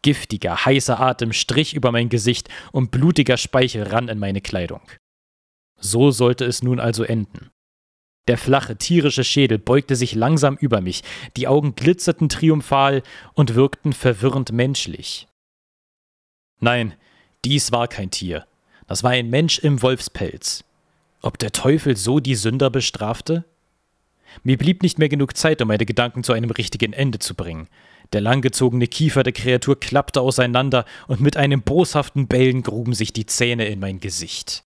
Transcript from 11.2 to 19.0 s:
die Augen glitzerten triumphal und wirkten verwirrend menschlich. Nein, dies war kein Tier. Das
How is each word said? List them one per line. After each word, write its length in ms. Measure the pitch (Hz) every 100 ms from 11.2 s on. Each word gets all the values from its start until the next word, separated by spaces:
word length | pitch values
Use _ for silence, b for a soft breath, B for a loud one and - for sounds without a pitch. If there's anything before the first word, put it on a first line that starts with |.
| B -
die 100 | 127
Augen 280 | 143 147 -
glitzerten 540 | 135 175 - 165 156
triumphal 760 | - 160 156 - 139 139 139 B B B
und 220 | - 135 117
wirkten 380 | 135 - 151
verwirrend 580 | 131 127 104 123 131 123
menschlich. 760 | 113 131 135 - 82 - - - _ _ _ _ _ _ _ _ _ _ _ _ _
Nein, 340 | 120 120 113 - b b b b
dies 280 | 123 143 -
war 160 | 120 117
kein 240 | - 95
Tier. 340 | - 92 80 - _ b b _
Das 160 | -